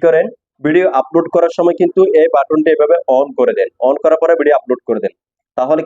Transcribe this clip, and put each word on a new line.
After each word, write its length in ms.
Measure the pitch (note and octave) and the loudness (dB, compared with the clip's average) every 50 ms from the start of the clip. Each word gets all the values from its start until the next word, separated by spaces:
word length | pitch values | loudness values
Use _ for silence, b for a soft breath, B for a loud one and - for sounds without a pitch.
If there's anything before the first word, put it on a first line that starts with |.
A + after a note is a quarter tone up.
| E3 | 0
করেন, 200 | E3 D#3+ D#3+ F#3 A3 - - _ _ _ _ C3 | 2 2 2 0 -2 -6 -16 _ _ _ _ -4
ভিডিও 200 | D3 D#3 F3 F#3 - - C3+ | 0 0 2 0 0 0 -2
আপলোড 280 | C3 - - E3 E3 - - | -4 -4 -4 -8 -6 -4 -2
করার 180 | E3+ E3+ E3 - - | 0 0 0 0 0
সময় 180 | E3+ F3 E3+ D#3+ | -2 -2 0 0
কিন্তু 200 | F#3 F3 - F#3+ F#3+ F#3 - D#3+ | -2 -2 0 0 0 2 2 2
এই 60 | D#3 E3 D#3 | 2 2 2
বাটনটা 340 | C#3+ C#3 - D#3 D#3 D#3 D#3+ D#3 | 0 -2 0 0 0 2 2 2
এভাবে 200 | D3+ D3 D3+ E3 E3+ - - C3 C3 | 2 2 2 0 0 0 0 0 0
on 100 | C#3+ C#3+ C3+ - | 0 -2 -2 -2
করে 140 | B2 A2+ G#2+ G2+ | -2 -2 0 -2
দেন, 120 | F#2+ - - - - B2+ | -4 -6 -6 -4 -2 -2
on 80 | C#3+ - - | 0 0 0
করার 160 | D#3+ D#3 D#3+ | 0 0 2
পরে 120 | - E3 E3+ E3 | 2 2 2 2
ভিডিও 180 | C#3+ D3 D3 C3 | 2 2 0 0
আপলোড 220 | - B2 B2 A#2+ - - | 0 -4 -6 -6 -4 -6
করে 120 | A#2 G#2+ G2 | -6 -4 -4
দেন, 100 | G2 - _ _ _ _ _ _ _ _ - | -8 -8 _ _ _ _ _ _ _ _ -6
তাহলে 240 | B2+ C3 D#3 D#3+ D#3 | -4 -2 -2 -2 -2